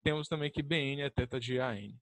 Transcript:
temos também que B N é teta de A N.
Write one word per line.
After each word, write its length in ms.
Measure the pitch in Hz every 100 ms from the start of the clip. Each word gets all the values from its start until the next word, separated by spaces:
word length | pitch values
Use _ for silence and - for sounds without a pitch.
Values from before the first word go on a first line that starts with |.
temos 260 | 156 151 147
também 220 | 156 147
que 120 | 165
B 140 | 143 165
N 260 | 139 143
é 80 | 139
teta 280 | - 123 131
de 200 | 117 127
A 140 | 127 104
N. 200 | 104 113